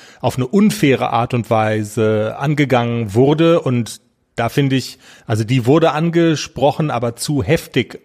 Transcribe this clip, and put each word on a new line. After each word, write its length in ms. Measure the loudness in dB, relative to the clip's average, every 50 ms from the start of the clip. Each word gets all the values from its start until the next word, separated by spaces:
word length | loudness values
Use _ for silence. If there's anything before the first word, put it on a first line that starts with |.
| -20 -20 -12 _
auf 160 | -4 -4 -2
eine 120 | -2 -2 0
unfaire 640 | 2 2 2 2 2 2 2 2 2 2 0 0 -2
Art 200 | -2 -2 -2 -2
und 180 | -4 -2 0
Weise 840 | 0 0 0 0 -2 -2 -4 -4 -4 -2 0 0 0 0 -2 -4 -4
angegangen 800 | -4 -4 -2 0 0 0 0 2 0 0 0 -2 -4 -4 -2 2
wurde 460 | 2 4 4 4 4 4 4 2 2
und 400 | 2 0 -2 -2 -2 -4 -8 -18 _ _ _ _ _ _ _
da 120 | -4 -4 -2
finde 260 | 0 0 0 2 0
ich, 220 | -2 -2 -4 -12 -20 _ -20 -20 -16 _
also 180 | -4 -2 -2 -2
die 220 | 0 0 0 2
wurde 240 | 4 4 4 4 2 2
angesprochen, 1000 | 0 -2 0 2 2 2 2 2 0 -4 -8 -6 0 0 0 0 0 -2 -4
aber 240 | -4 -4 -4 -4 -6
zu 280 | -6 -6 -4 -2 -2 0
heftig 560 | 0 -2 -2 -2 -4 -2 -2 -2 -2 -6 -20 _